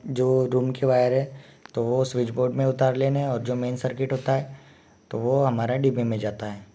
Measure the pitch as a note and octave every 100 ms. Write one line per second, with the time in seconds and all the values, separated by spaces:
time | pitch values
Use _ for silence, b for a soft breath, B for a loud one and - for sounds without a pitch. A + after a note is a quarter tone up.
0 | - B2+ B2+ C3 B2+ B2+ C3 C3 C3+ B2+
1 | B2 C3 C#3 B B B B A#2+ A#2 B2+
2 | C3 B2 A#2 A#2+ B2+ B2 C3+ C3 C3 B2+
3 | C3+ C#3+ C#3+ A#2 A#2 B2 B2 B2 B2+ B2
4 | C3 C3 C#3+ C3+ - B B B B B
5 | - A2+ A#2 C#3 C3+ A#2 A#2 C3 C#3 B2
6 | A#2 A2 G#2+ G2+ G#2+ G2+ -